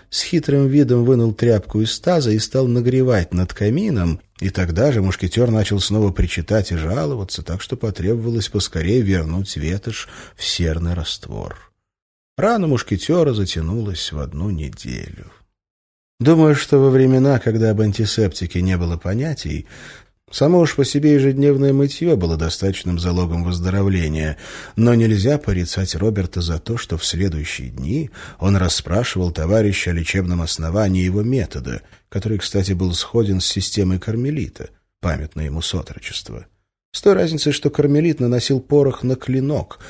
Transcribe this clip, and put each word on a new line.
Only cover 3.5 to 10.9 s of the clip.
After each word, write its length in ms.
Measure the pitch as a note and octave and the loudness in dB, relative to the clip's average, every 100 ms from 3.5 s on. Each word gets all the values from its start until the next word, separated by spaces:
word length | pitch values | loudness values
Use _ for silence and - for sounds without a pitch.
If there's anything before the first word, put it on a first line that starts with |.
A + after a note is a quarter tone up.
камином, 680 | - G#2 C3+ G#3+ B2+ F2 D#2+ - - | 0 0 2 0 0 0 -2 -8 -6
и 80 | F#2+ | -4
тогда 420 | - F2 E2 C#3 | -2 -2 2 2
же 120 | B2 | 2
мушкетёр 480 | F#2+ F2 F2+ A2 A#2+ | 0 0 -2 0 2
начал 300 | A2 G2+ G2+ | 2 2 0
снова 300 | - G#2 G2+ | 0 2 2
причитать 640 | F2+ F2 - D#2+ G#2+ F#2+ | 2 0 -2 0 0 0
и 40 | F2 | -2
жаловаться, 640 | D#2+ A2+ D#3 C3 F#2+ - | -2 -2 -2 -4 -6 -8
так 180 | D2 F2+ | -6 -8
что 160 | - A#2+ | -6 -6
потребовалось 720 | A2 F#2+ F2+ A#2 A2+ A#2 - | -6 -4 -2 -2 -2 -4 -2
поскорее 540 | G#2 - E2+ E2 B2 | -2 -4 -2 0 2
вернуть 540 | G2+ F#2 D#2+ F2 G2 - | 2 0 0 -4 -4 -6
ветошь 520 | D#2 G2 - A2 - - - | -4 -4 -6 -10 -12 -16 -20
в 100 | - | -10
серный 500 | - - E2+ D#2 E2+ | -6 -2 -2 0 -2